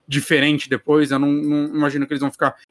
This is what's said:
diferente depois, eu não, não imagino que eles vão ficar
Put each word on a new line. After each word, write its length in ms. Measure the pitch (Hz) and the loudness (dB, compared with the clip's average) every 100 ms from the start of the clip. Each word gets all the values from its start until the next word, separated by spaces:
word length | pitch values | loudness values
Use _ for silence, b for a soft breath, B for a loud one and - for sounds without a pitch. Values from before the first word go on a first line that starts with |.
| - | -8
diferente 600 | 139 - 156 143 147 - | -4 0 2 2 0 -2
depois, 400 | 127 - 151 147 | -4 2 2 2
eu 80 | 139 | 2
não, 140 | 143 | 0
não 440 | 147 147 147 147 151 | 0 0 -2 -2 -2
imagino 300 | 143 143 139 | 0 -2 -4
que 80 | |
eles 80 | 143 | -4
vão 100 | 139 | -4
ficar 240 | - 143 - B | -2 -2 -4 B